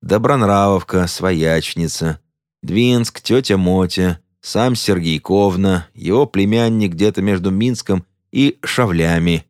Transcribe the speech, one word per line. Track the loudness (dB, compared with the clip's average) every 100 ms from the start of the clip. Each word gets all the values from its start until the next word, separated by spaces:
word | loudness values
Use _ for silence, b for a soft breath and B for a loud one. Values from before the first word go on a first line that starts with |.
Добронравовка, | 0 0 2 2 4 4 4 2 0 -2 -2
своячница. | -2 -2 0 2 0 -2 -4 -6 -4 -4 -6 _ _ _ _
Двинск, | -4 0 2 2 -2 -6
тетя | -2 0 2 0
Мотя. | 2 2 0 0 -2 -2 _ _
Сам | -8 -2 0 0
Сергей | 0 0 0 -4
Ковна, | 0 2 2 2 0 0 -4
его | -10 -2 0 0
племянник | 0 0 2 0 0 -2
где-то | 0 0 0
между | -2 0 0
Минском | 0 -2 -4 -4 -4 -4 _ _
и | 0 0 0
Шавлями. | -8 -2 0 2 0 0 0 -2 -4